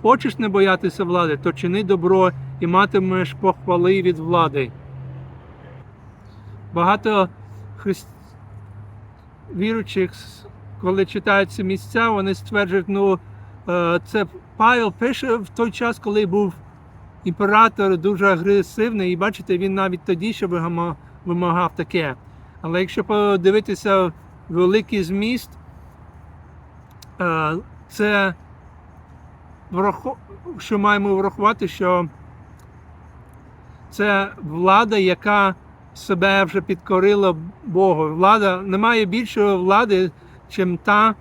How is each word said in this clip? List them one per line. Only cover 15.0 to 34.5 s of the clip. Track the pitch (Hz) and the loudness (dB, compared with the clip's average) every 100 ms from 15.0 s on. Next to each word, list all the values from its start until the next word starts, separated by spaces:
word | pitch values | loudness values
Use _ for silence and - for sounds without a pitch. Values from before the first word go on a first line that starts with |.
| 240 254 262 226 | -4 -2 -2 -4
в | 190 | -4
той | - 233 | -4 -4
час, | - 240 - | -2 -4 -4
коли | 208 208 196 | -2 0 0
був | 202 202 - - - - - - - | 0 0 -4 -20 -20 -20 -20 -20 -10
імператор | 185 160 202 214 226 - 196 180 | -8 -2 2 6 4 4 0 2
дуже | 185 190 196 | 0 2 2
агресивний, | 175 185 202 180 - 226 214 180 | 2 2 2 0 -2 -2 0 -2
і | 175 | 0
бачите, | 202 - - 180 | -2 -4 -4 -2
він | 190 | 0
навіть | 190 190 180 | 0 -2 -2
тоді | - 175 214 | -4 -2 -2
ще | - 196 | -4 -4
вигама-, | 175 165 170 170 151 - - | -2 -2 -4 -4 -6 -16 -14
вимагав | 175 175 175 170 170 | -6 -2 0 0 -2
таке». | - 160 180 151 127 - - - - | -4 -4 -4 -4 -6 -16 -20 -20 -12
Але | 160 170 | -4 -4
якщо | 190 - | -2 -4
подивитися | 196 208 208 190 185 208 208 190 208 190 180 - - - - | -2 0 2 2 4 2 -2 -4 0 2 2 -4 -20 -20 -6
великий | 165 180 214 - 208 | 0 2 2 0 -4
зміст, | 170 196 214 247 - - - - - - - - - - - - - - - - - - | -2 -4 -2 -4 -8 -20 -20 -20 -20 -20 -20 -20 -20 -20 -20 -20 -20 -20 -20 -20 -20 -6
е, | 180 160 156 165 - - - | -4 -2 -2 -4 -10 -20 -18
це | - 208 202 190 170 - - - - - - - - - - - - - | -4 0 2 0 -4 -16 -20 -20 -20 -20 -20 -20 -20 -20 -20 -20 -20 -8
врахо-, | 180 196 - 254 285 - - 359 240 | -2 -2 -2 -10 -10 -16 -18 -16 -14
що | - 208 | -4 0
маємо | 208 208 202 190 | 2 2 2 0
врахувати, | 196 - 208 208 190 | 0 0 0 0 -6
що | - 180 180 170 - - - - - - - - - - - - - - - - - - | -2 0 0 -2 -8 -20 -20 -20 -20 -20 -20 -20 -20 -20 -20 -20 -20 -20 -20 -20 -20 -16
це | - 208 196 196 - | -2 0 0 -2 -8
влада, | 160 | -10